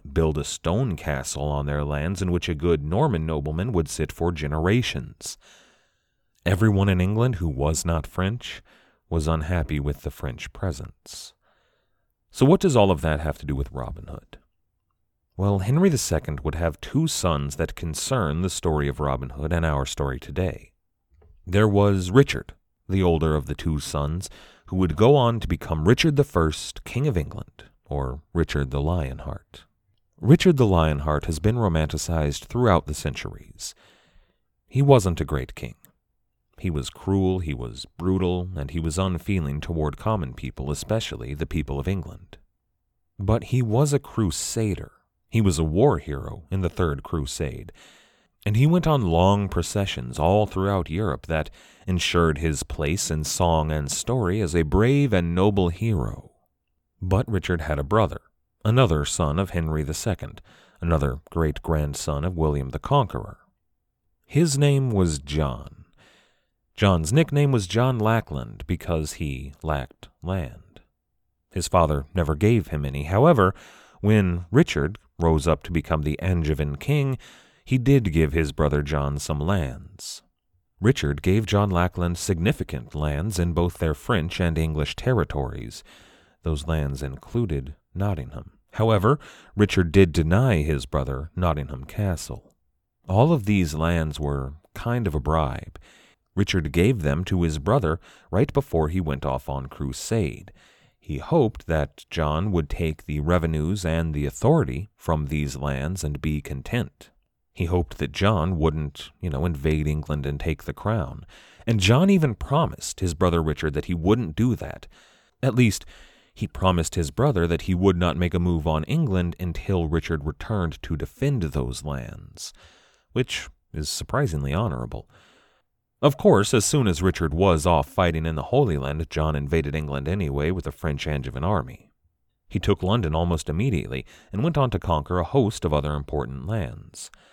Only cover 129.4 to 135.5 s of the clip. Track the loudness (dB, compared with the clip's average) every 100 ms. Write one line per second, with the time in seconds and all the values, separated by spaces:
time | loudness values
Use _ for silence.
129.4 | 0 0 0 -4 -4 -4 -4 -2 -2 -2
130.4 | -2 -2 -6 -6 -4 -4 -4 -4 -6 -4
131.4 | -2 -2 -4 -12 _ _ _ _ _ _
132.4 | -8 -4 0 0 2 0 0 0 0 -2
133.4 | -2 -2 0 -2 -4 -8 -10 -20 -10 -4
134.4 | -2 0 0 -2 -2 -2 0 -2 0 2
135.4 | 0